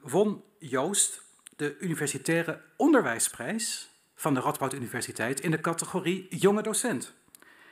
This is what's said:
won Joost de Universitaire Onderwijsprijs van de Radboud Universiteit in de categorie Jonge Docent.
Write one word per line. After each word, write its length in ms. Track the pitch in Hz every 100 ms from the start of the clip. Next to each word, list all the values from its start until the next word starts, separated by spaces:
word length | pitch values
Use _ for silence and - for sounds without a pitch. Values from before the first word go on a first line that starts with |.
won 400 | 135 156 214 190 - _
Joost 640 | 147 131 156 202 - - - _ - -
de 200 | 147 147
Universitaire 800 | 185 156 143 131 - 170 165 - - -
Onderwijsprijs 1160 | 285 269 139 117 - - 123 220 220 - - _ _
van 200 | - 156
de 60 | 131
Radboud 320 | 151 147 135
Universiteit 680 | 139 117 - - - 113 135
in 100 | 175
de 100 | 156
categorie 640 | 170 165 170 185 147 185 -
Jonge 320 | 160 196 208
Docent. 520 | 214 220 247 139 - - _ - - - -